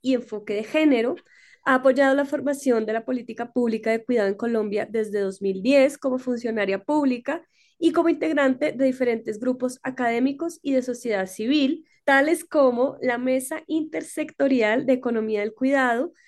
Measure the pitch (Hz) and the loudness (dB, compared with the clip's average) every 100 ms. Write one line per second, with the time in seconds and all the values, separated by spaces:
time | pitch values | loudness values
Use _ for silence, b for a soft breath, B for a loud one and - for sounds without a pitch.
0 | 254 247 240 214 208 208 220 311 311 247 | -2 -2 -2 -10 -6 -6 -2 2 4 4
1 | 233 - b b b b 262 262 262 262 | 0 -4 b b b b 0 4 4 4
2 | 269 277 277 294 262 285 269 233 214 220 | 4 2 0 -2 -2 -2 0 2 0 -4
3 | 226 254 233 226 233 254 233 220 220 226 | -4 -6 -6 -10 -4 0 0 0 0 -2
4 | 226 240 196 202 233 226 208 208 208 220 | 0 2 2 0 -2 -2 -2 -4 -2 -4
5 | 208 202 196 196 196 190 208 277 269 285 | -2 -2 -4 -2 -4 -2 2 4 4 2
6 | 277 254 254 240 233 220 196 196 - 302 | -4 -4 -4 -4 -4 -2 -2 -2 0 0
7 | 277 240 254 330 b b b _ 320 330 | 0 0 -4 -8 b b b _ 0 2
8 | 330 294 320 294 269 262 294 240 262 254 | 2 0 0 2 2 2 -2 0 0 2
9 | 247 233 226 208 247 254 254 - 262 262 | -2 -2 -6 -4 -4 -2 -6 -6 -10 -4
10 | 240 233 254 277 330 - 285 262 247 240 | -2 0 0 -2 -8 -6 -2 -2 -2 -6
11 | 240 202 190 - 220 302 269 330 B B | -4 -4 -4 -4 0 2 2 -2 B B
12 | - 277 294 330 - 311 262 240 202 - | 2 4 4 0 0 2 4 4 -2 -2
13 | 247 240 254 262 262 311 - 311 311 320 | -4 -2 0 -2 -2 -10 -4 -4 -4 -8
14 | - - 302 - 277 262 214 233 240 254 | -8 -8 -8 -2 2 2 2 2 2 0
15 | 247 226 220 208 214 220 262 277 254 233 | 0 -2 -2 -2 -4 -2 0 2 2 0
16 | 339 b | -4 b